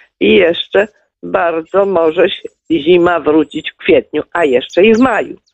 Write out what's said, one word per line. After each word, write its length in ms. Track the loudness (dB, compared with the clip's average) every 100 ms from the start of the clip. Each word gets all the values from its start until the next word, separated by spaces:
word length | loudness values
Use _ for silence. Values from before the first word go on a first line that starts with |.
| _ _
i 140 | 2
jeszcze 540 | 2 2 -2 -2 -2 -2 _ _ _
bardzo 640 | -6 -4 -2 -4 -4 -2 0
może 440 | 0 0 0 -2
się 180 | -2 -14 _ -6
zima 500 | -2 2 2 2 0
wrócić 500 | 0 0 -2 -6 -14
w 60 | -6
kwietniu, 460 | 0 0 0 -8 -6
a 120 | -4
jeszcze 400 | 0 -2 -2 2
i 100 | 2
w 40 | 4
maju. 380 | 2 -2 -8 -14 _